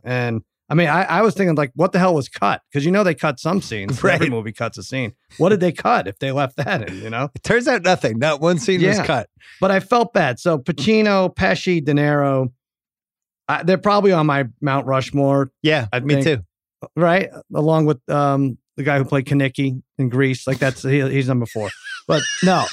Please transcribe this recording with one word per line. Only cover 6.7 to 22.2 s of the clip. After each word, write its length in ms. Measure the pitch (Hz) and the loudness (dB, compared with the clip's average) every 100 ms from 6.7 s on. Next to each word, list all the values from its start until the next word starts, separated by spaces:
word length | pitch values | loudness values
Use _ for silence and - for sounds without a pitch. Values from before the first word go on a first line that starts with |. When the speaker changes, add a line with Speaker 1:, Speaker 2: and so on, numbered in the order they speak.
| 175 107 | -4 -6
Speaker 1:
in, 140 | 95 | -10
you 80 | 110 | -8
know? 180 | 117 139 | -6 -8
Speaker 2:
It 80 | - | -6
turns 260 | - 226 254 | -2 0 0
out 140 | 240 | 0
nothing. 360 | 175 180 131 110 | 2 0 0 0
Not 220 | 151 147 | -2 0
one 180 | 160 175 | 0 0
scene 220 | - 147 | 0 2
was 140 | 185 208 | 2 2
Speaker 1:
Yeah. 80 | |
Speaker 2:
cut. 240 | 160 135 104 _ - - | 0 -2 -4 _ -20 -2
Speaker 1:
But 100 | 190 | 0
I 100 | 196 | 2
felt 340 | - 240 226 | 2 0 2
bad. 260 | 208 143 120 | 2 0 0
So 160 | 180 156 | 0 0
Pacino, 760 | - 165 165 220 214 196 185 | -2 -2 2 4 4 2 0
Pesci, 500 | - 190 185 - 175 | 0 0 0 0 0
De 80 | 139 | 2
Niro, 600 | 143 147 147 139 135 127 - _ _ _ _ _ _ _ _ - | 2 2 2 2 0 -2 -6 _ _ _ _ _ _ _ _ -6
I, 140 | 151 | -2
they're 120 | 165 185 | 2 2
probably 360 | 208 202 196 | 2 4 4
on 120 | 175 156 | 4 2
my 200 | 139 131 - | 2 -2 -4
Mount 240 | 135 139 127 | -2 -2 0
Rushmore. 640 | 131 127 143 139 139 135 _ | 0 0 0 2 2 0 _
Speaker 2:
Yeah, 260 | 151 151 110 | 0 0 0
Speaker 1:
I 80 | 123 | -2
Speaker 2:
me 220 | 131 143 | 0 2
Speaker 1:
think, 40 | 139 131 | 2 -2
Speaker 2:
too. 480 | 90 _ _ _ - - | -4 _ _ _ -10 0
Speaker 1:
right? 320 | 170 180 - - - | 2 2 -2 -10 -8
Along 300 | 151 151 160 | -2 2 2
with, 140 | 151 139 - | 2 0 -2
um, 480 | 147 143 139 139 117 _ - | -2 0 0 -2 -4 _ -6
the 40 | |
guy 140 | 143 143 | 0 0
who 80 | |
played 220 | 135 143 131 | 0 -2 0
Kenickie 560 | 143 135 - 135 127 - - | 0 0 -2 -4 -4 -10 -6
in 100 | 127 | -2
Grease. 380 | 123 135 127 - | 0 0 -2 -4
Like, 120 | 135 | -2
that's, 240 | 135 - | -2 -2
he, 180 | 135 139 135 | -2 0 0
he's 180 | 135 131 | -2 0
number 160 | 127 | -2
four. 240 | 117 110 104 - - - - | -2 -6 -8 -10 -16 -10 -2
But 140 | 156 | -2